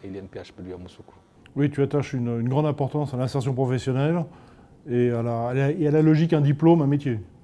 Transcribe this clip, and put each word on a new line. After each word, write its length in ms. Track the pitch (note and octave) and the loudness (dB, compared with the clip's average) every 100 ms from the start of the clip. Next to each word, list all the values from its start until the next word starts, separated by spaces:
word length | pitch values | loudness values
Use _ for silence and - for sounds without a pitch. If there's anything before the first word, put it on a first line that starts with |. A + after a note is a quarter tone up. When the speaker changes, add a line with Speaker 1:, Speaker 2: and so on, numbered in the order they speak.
Speaker 1:
et 40 | G2 | -14
l'I 100 | G2 | -14
N 100 | F#2+ | -14
P 100 | F#2+ | -16
H 140 | F2 | -16
P 100 | - | -16
de 60 | F2+ | -14
Yamoussoukro. 480 | F2+ F2+ - - - _ _ - C3 | -14 -16 -20 -20 -20 _ _ -10 -2
Speaker 2:
Oui, 120 | C#3+ | -2
tu 140 | C#3+ | 0
attaches 300 | C#3 D3 C3+ | 0 0 -2
une, 280 | C3 A#2+ A#2 | -4 -2 -2
une 80 | A#2+ | -2
grande 180 | C3+ D3+ | 0 0
importance 460 | C#3 C3+ D3+ D3 | -2 -4 -4 -4
à 40 | B2 | -4
l'insertion 360 | B2+ C#3+ C3+ | -4 -2 -2
professionnelle 720 | B2+ B2+ B2+ C3+ B2+ D3 F3 D#3+ - - - - - D3+ | -2 -2 -2 -2 0 0 -2 -4 -12 -20 -20 -20 -18 -4
et 220 | A#2+ B2 | 0 2
à 100 | A#2 | 0
la, 280 | A#2 A#2 A#2+ | -2 -4 -2
à 60 | |
la, 160 | C3 C#3 | 0 0
et 160 | D#3+ D3+ | 0 2
à 20 | |
la 100 | D#3 | 4
logique, 320 | D#3 D#3 E3 | 6 4 4
un 80 | D#3 | 2
diplôme, 400 | C#3+ C#3+ D#3+ E3+ | 2 4 6 6
un 60 | C#3 | 4
métier. 320 | C#3+ C#3+ A2 F2 - | 0 -2 -6 -8 -20